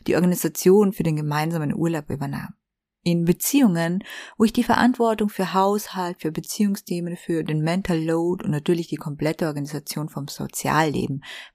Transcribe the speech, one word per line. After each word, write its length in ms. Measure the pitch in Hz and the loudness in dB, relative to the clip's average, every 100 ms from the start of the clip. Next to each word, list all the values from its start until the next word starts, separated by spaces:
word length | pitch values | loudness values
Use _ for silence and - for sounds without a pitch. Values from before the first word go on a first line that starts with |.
| - | 0
die 80 | - | 2
Organisation 760 | 180 175 160 - - 190 202 | 4 2 -2 2 6 6 6
für 120 | - | 2
den 120 | 165 151 | 0 0
gemeinsamen 580 | 151 147 156 170 151 | -2 -2 -2 -2 -2
Urlaub 360 | - 170 165 147 | -2 -2 -2 -4
übernahm. 460 | 143 143 139 - - _ _ _ _ | -6 -6 -8 -10 -16 _ _ _ _
In 220 | - 170 170 | 0 2 2
Beziehungen, 800 | 175 - 285 254 170 165 180 - - - - | 2 2 4 6 4 0 -2 -6 -12 -14 0
wo 80 | 226 | 2
ich 80 | |
die 100 | 233 | 2
Verantwortung 640 | 240 - 240 247 233 220 214 | 2 4 4 4 2 2 -2
für 240 | - 180 | -2 -2
Haushalt, 680 | 185 196 208 - 190 180 175 | 2 2 2 -2 -6 -6 -4
für 120 | 156 | -6
Beziehungsthemen, 840 | 165 - - 208 196 - 175 175 175 | -6 -6 -2 0 0 -4 -6 -4 -6
für 280 | - 165 | -4 -4
den 180 | 160 156 | -2 0
Mental 420 | 156 175 196 165 | 0 0 0 0
Load 400 | 160 165 170 180 | 0 0 0 -2
und 60 | - | -2
natürlich 360 | 151 147 170 170 | -2 0 0 -2
die 100 | 147 | -8
komplette 480 | - 143 151 165 165 | -8 -4 -2 0 -2
Organisation 640 | 143 143 156 - - 151 | -2 -6 -8 -8 -8 -8
vom 180 | - 143 | -8 -10
Sozialleben 960 | - 139 - 139 143 160 139 - 139 - - - | -10 -10 -6 0 2 2 0 -2 -6 -10 -16 -12